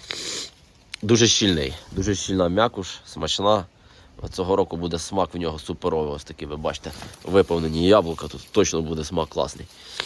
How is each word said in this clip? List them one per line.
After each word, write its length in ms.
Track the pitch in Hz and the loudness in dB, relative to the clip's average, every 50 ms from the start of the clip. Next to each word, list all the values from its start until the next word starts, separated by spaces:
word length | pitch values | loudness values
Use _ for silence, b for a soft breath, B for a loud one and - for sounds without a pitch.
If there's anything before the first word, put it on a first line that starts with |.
| B B B B B B B B B B - _ - - _ _ _ _ - - - | B B B B B B B B B B -14 _ -20 -20 _ _ _ _ -14 -6 2
Дуже 240 | 101 120 110 117 | 4 4 6 6
щільний, 480 | 110 - - 113 98 90 80 69 67 82 - - - - | 4 4 4 2 2 2 2 0 -2 -6 -8 -12 -8 -6
дуже 220 | 95 92 104 101 | -4 -2 0 -2
щільна 340 | 90 - - 98 92 90 87 | -2 -2 -2 0 2 2 2
м'якуш, 400 | 87 101 113 120 - 104 92 - - - - | 4 2 2 2 0 -4 -10 -10 -12 -14 -16
смачна. 580 | - - 78 80 80 - - 98 101 107 104 85 - b b b b b b b b b - - | -14 -8 -6 -4 -4 -2 2 4 4 4 4 2 -4 b b b b b b b b b -12 -12
От 120 | - - | -8 -6
цього 220 | - 90 90 98 | -4 0 2 2
року 200 | 98 95 - - | 2 2 0 -2
буде 220 | 82 85 87 85 82 | -4 -4 -2 -4 -4
смак 360 | - - 101 98 90 - - | -4 -2 -2 0 0 0 -2
в 40 | 87 | -4
нього 200 | 87 80 78 78 | -4 -4 -4 -6
суперовий. 560 | - - 87 - - 87 82 80 78 73 73 | -8 -8 -8 -4 -2 -2 0 0 0 -2 -4
Ось 100 | 71 - | -6 -10
такий, 240 | - 78 - 80 71 | -12 -14 -12 -12 -10
ви 80 | 76 | -8
бачите, 340 | 76 78 80 73 - - 76 B B B B B B - | -6 -4 -4 -4 -6 -8 -12 B B B B B B -4
виповнені 640 | - 90 98 92 - 85 85 80 80 78 82 85 92 | 4 6 6 6 6 4 0 0 0 0 4 6 8
яблука. 400 | 104 104 90 82 82 78 80 73 | 8 6 6 4 -2 -6 -8 -10
Тут 200 | 76 76 - - - | -10 -12 -14 -2 2
точно 300 | 107 95 85 - 82 80 | 2 2 2 2 -2 -2
буде 220 | 78 82 78 78 | -2 -4 -6 -6
смак 240 | - 90 85 80 80 | -4 -4 -4 -4 -2
класний. 380 | - 85 67 - - - - B B B B B B B B | -2 -4 -4 -4 -6 -10 -16 B B B B B B B B